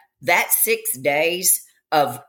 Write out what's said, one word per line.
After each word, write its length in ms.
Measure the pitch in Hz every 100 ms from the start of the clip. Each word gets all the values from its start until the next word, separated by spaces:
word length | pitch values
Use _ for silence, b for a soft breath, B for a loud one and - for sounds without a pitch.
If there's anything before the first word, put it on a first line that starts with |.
| _ _
That 280 | 139 185 -
six 440 | - 220 - - 135
days 640 | 139 143 165 180 180 - - b -
of, 300 | 156 131 123